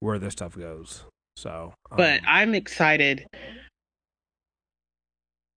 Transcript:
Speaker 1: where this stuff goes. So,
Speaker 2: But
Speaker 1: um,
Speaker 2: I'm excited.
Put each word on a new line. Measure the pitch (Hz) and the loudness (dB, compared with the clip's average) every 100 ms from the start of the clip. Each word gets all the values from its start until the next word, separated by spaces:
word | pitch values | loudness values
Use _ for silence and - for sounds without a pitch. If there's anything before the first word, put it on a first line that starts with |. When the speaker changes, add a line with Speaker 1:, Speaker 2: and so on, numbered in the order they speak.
Speaker 1:
where | 107 104 | -4 -4
this | 98 | -6
stuff | - 87 90 | -8 -10 -10
goes. | 85 80 82 - - _ _ - | -12 -12 -14 -18 -20 _ _ -16
So, | - 80 82 - _ | -12 -10 -12 -16 _
Speaker 2:
But | 131 170 143 | 2 4 4
Speaker 1:
um, | - | 4
Speaker 2:
I'm | 165 214 | 4 4
excited. | 226 208 - 156 151 143 135 - - - - - _ _ _ _ _ _ _ _ _ _ _ _ _ _ _ _ _ _ | 2 -2 2 4 4 4 0 -6 -18 -16 -18 -20 _ _ _ _ _ _ _ _ _ _ _ _ _ _ _ _ _ _